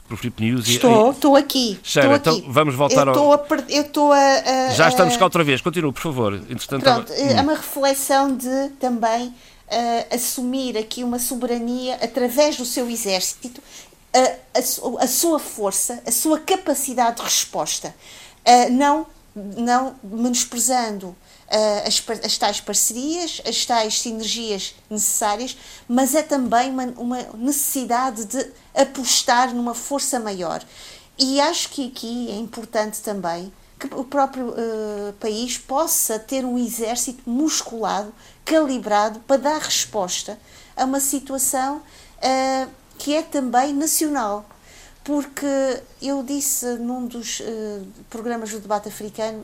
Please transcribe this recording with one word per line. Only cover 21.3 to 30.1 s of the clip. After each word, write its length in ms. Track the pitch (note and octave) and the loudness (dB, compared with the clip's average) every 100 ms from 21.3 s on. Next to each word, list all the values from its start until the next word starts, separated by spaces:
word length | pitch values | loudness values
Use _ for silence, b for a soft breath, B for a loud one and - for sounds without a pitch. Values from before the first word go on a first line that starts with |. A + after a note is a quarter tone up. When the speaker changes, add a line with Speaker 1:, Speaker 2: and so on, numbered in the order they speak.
| b b | b b
Speaker 2:
eh, 360 | G#3+ G#3+ G3+ - | 2 2 0 0
as 140 | - | -2
par-, 180 | - A3 | -4 -6
as 160 | A3 - | -4 0
tais 220 | G#3+ G3+ | 0 -2
parcerias, 840 | - G3+ - A3+ C#4 E4+ E4+ - - | -4 -2 0 -2 -4 -4 -6 -8 -6
as 180 | A#3+ - | -4 0
tais 360 | A#3+ A3 G#3+ | 0 0 -2
sinergias 760 | A#3+ A3 A3 A3 A3+ G3 - - - | -4 -6 -6 -4 -4 -4 -6 -12 -8
necessárias, 640 | G#3+ - - G#3+ G#3 B3+ - B B B | -4 -2 0 0 -2 -4 -10 B B B
mas 260 | A#3+ C4 | 2 2
é 80 | D4+ | 2
também 480 | D#4 C#4+ A#3+ A#3 C4 | 0 0 2 2 2
uma, 140 | C4 B3+ A#3+ | -2 -6 -6
uma 200 | A#3+ B3 - G#3+ | -6 -6 -6 -6
necessidade 880 | B3 C#4+ - C4+ A#3 A#3+ C4 G#3+ G#3+ | -2 -2 -2 -2 -2 0 0 -4 -6
de 260 | B3+ - - b - | -6 -6 -8 b 0
apostar 800 | C#4 C#4 B3 - - A#3+ B3+ A#3+ | 0 0 0 0 2 2 2 0
numa 180 | A#3+ | -4
força 460 | A#3 - C#4 - | -4 -4 -4 -2